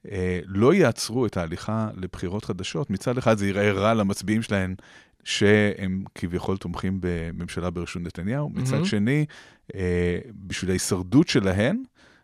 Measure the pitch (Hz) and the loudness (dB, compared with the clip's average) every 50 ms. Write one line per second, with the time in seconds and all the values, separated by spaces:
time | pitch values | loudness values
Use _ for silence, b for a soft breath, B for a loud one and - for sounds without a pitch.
0 | - - 101 95 90 90 90 90 - 92 95 98 113 139 180 202 165 120 107 - | -16 -10 -6 -4 -2 -2 -2 -2 -4 -4 0 4 4 6 6 6 6 4 2 0
1 | - - 107 127 123 101 - 95 85 80 85 - - - 107 110 110 107 - 92 | -4 -4 -2 0 -2 0 0 -2 -4 -4 -4 -8 -6 -4 -2 -2 -2 -4 -6 -8
2 | 92 90 - - 95 87 92 104 - - 104 92 95 - - 165 143 - 98 95 | -10 -10 -8 -8 -6 -6 -6 -6 -6 -6 -6 -6 -6 -6 -4 -4 -4 -2 -4 -4
3 | - 127 123 127 - 120 113 101 101 101 92 101 104 104 98 95 98 110 113 110 | -2 -2 -2 0 4 2 4 4 2 0 2 2 2 2 4 4 4 4 4 4
4 | 101 98 101 - 95 90 107 113 113 - 107 98 92 92 92 - B B B B | 2 0 0 -2 -2 -2 0 0 0 0 -2 -2 -2 -2 -4 -8 B B B B
5 | B B B B - - - - 107 101 107 107 104 104 - - 98 92 92 95 | B B B B -10 -6 -2 4 6 6 8 8 6 4 0 -2 -4 -4 -4 -4
6 | 95 - - - - 87 85 90 - - 95 95 - 87 87 - - 92 95 95 | -6 -8 -10 -8 -6 -4 -4 -4 -2 -2 -4 -2 -4 -6 -6 -4 -2 -2 -2 -2
7 | 90 90 87 85 82 82 85 87 87 - - 90 85 90 85 87 85 - - 90 | -2 -2 -2 -2 -4 -6 -6 -8 -8 -8 -6 -4 -4 -4 -4 -4 -6 -6 -6 -8
8 | 87 85 - - 85 101 123 143 147 143 - - 127 131 135 143 170 196 214 202 | -8 -8 -8 -6 -4 -4 -2 -2 -4 -4 -4 -4 -2 0 0 0 0 0 0 0
9 | 202 120 139 151 151 151 B B B B B B B - - 98 92 90 87 87 | 2 2 2 2 0 -2 B B B B B B B -12 -6 -2 0 0 2 2
10 | 87 87 90 87 - - - - 92 87 - - 92 90 92 90 - - 107 90 | 2 2 0 -2 -4 -10 -16 -16 -14 -10 -8 -6 -2 0 0 0 0 0 -2 -2
11 | 92 90 101 143 175 - - 143 101 95 92 101 104 139 196 254 262 - _ b | 0 4 4 4 6 6 4 2 2 2 2 4 2 2 2 0 -4 -8 _ b
12 | b b b b | b b b b